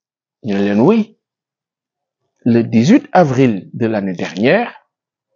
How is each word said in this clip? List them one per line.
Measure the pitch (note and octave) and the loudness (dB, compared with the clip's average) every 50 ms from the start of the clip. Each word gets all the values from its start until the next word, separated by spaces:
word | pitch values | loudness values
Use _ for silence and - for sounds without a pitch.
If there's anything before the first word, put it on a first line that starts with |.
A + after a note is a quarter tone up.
| _ _ _ _ _ _ _ _ - | _ _ _ _ _ _ _ _ -8
Ñu | A2+ G2 | -6 -4
ne | G2 | -2
leen, | G2+ G2+ G2+ G#2 | -2 0 0 2
Oui. | A#2+ F3+ A3+ A3+ G#3 - _ _ _ _ _ _ _ _ _ _ _ _ _ _ _ _ _ _ _ _ _ _ _ _ _ _ - | 2 2 2 2 0 -4 _ _ _ _ _ _ _ _ _ _ _ _ _ _ _ _ _ _ _ _ _ _ _ _ _ _ -2
Le | A#2+ A#2 A#2 A#2 | 0 0 0 0
dix-huit | A#2+ A#2 A2+ A#2 D3+ A#3 D4 - - - | 0 0 0 2 4 2 2 2 0 2
avril | F#3 F3 C#3 B2 B2 C3+ B2 G#2+ F#2+ - - - | 2 2 2 2 2 2 0 0 -2 -8 -12 -8
de | A#2+ A#2 | -4 -4
l'année | A2 A2+ G#2 G2 F#2+ F2+ | -4 -2 -4 -4 -6 -8
dernière, | E2 - F2 - F#2 G#2+ C3+ E3+ A3 A#3+ - - - _ _ _ _ _ _ _ _ _ _ _ | -8 -10 -10 -6 -4 0 0 0 0 -2 -6 -10 -16 _ _ _ _ _ _ _ _ _ _ _